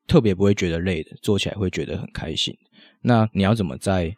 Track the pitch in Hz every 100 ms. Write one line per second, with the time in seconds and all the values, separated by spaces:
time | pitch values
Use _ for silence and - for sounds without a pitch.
0 | - 127 110 92 101 101 92 82 92 82
1 | - - - 98 - 101 92 - - -
2 | - - 80 78 - - _ _ - _
3 | 127 117 110 98 98 113 87 65 101 95
4 | 82